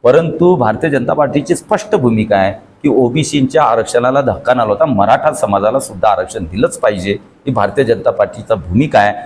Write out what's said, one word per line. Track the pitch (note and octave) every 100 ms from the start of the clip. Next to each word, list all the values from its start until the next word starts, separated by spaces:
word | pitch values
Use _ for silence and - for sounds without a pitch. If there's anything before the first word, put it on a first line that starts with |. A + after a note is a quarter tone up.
परंतु | A#2+ C#3+ E3 - F3
भारतीय | F3 A2 A2 D#3+
जनता | C#3 A#2
पार्टीची | D3+ C#3 C3+ C3+
स्पष्ट | E3 - G#3+ -
भूमिका | G3 B2 A2 G#2+
आहे | G2+ F#2+
की | G2 - _ D3
ओबीसीच्या | A#2+ B2 C#3+ - D3 C3 D#3
आरक्षणाला | B2+ A#2 A2 A#2+ B2+ C#3
धक्का | B2+ F#2 -
न | B2
लावता | A2 G2+
मराठा | D#3+ G#2+ G2+ C#3 D3+
समाजाला | - G#2 G2+ G#2 A#2
सुद्धा | - G2 A2
आरक्षण | G2 - A2
दिलंच | E2 F#2 E3 -
पाहिजे, | A2+ G2+ F#2+
ही | G2+ - _ -
भारतीय | A2 G2+ A#2
जनता | A#2+ A2 A#2
पार्टीचा | - G2+ - -
भूमिका | G#2+ E2+ F#2+ D3+ A2
आहे. | G#2 -